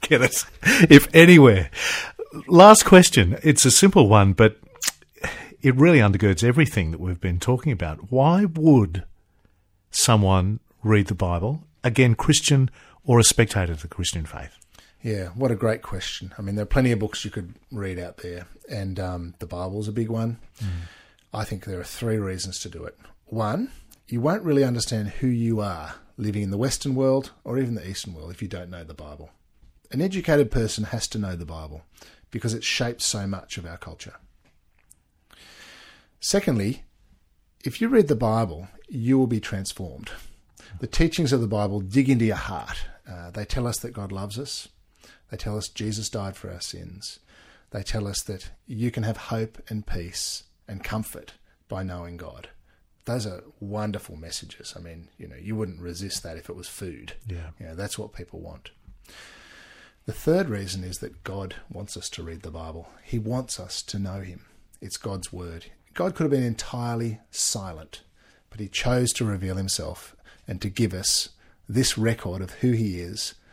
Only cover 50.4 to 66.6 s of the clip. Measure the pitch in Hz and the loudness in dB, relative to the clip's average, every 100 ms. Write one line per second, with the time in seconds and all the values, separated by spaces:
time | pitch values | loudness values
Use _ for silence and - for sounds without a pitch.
50.4 | _ _ - 98 - 110 110 - - - | _ _ -18 -14 -8 -8 -8 -12 -20 -20
51.4 | _ _ - 95 95 90 87 85 82 60 | _ _ -12 -10 -8 -10 -14 -16 -16 -18
52.4 | - - _ _ _ _ - 123 107 90 | -20 -20 _ _ _ _ -10 -8 -8 -12
53.4 | - - 101 104 107 98 - 80 82 - | -20 -18 -12 -8 -6 -8 -12 -18 -14 -14
54.4 | 80 - - 87 82 82 82 - 78 65 | -16 -20 -18 -18 -18 -20 -20 -20 -20 -16
55.4 | 90 110 101 85 87 87 95 - 87 80 | -10 -8 -8 -10 -14 -12 -10 -12 -12 -16
56.4 | - 90 - - 92 67 - - 110 87 | -16 -16 -16 -14 -14 -14 -16 -16 -14 -14
57.4 | 80 - 82 82 101 - 107 - 87 82 | -14 -18 -18 -12 -12 -12 -14 -16 -18 -18
58.4 | 82 - - _ - - _ - - - | -18 -20 -20 _ -20 -20 _ -20 -20 -20
59.4 | - - - - - _ - - - 175 | -20 -20 -20 -20 -20 _ -14 -6 -2 0
60.4 | 180 101 98 92 92 87 - - - 95 | -2 -6 -8 -10 -10 -12 -14 -14 -14 -12
61.4 | 92 - - - 101 - - - 82 80 | -12 -14 -18 -16 -14 -14 -14 -14 -14 -16
62.4 | 82 78 80 80 82 - - 120 107 127 | -16 -14 -14 -16 -18 -20 -10 -8 -6 -6
63.4 | 127 - 92 - - 101 98 95 95 87 | -8 -12 -12 -14 -10 -8 -8 -10 -14 -18
64.4 | _ _ _ - 98 - 110 95 90 90 | _ _ _ -20 -16 -14 -12 -12 -12 -14
65.4 | 87 82 - - _ - 180 - 160 135 | -14 -16 -20 -20 _ -6 -6 -4 -2 -2
66.4 | 120 117 | -2 -6